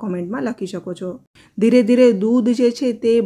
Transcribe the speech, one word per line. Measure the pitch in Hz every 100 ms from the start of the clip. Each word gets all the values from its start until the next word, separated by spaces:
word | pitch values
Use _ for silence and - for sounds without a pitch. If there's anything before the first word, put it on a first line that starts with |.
| 214
કોમેન્ટમાં | 180 175 254 247
લખી | - 185 185
શકો | 180 175
છો. | 185 - _ _ _ -
ધીરે | 226 247 214
ધીરે | 247 247 190
દૂધ | 220 247 226 240
જે | 240 240
છે, | 254 214
તે | 226 233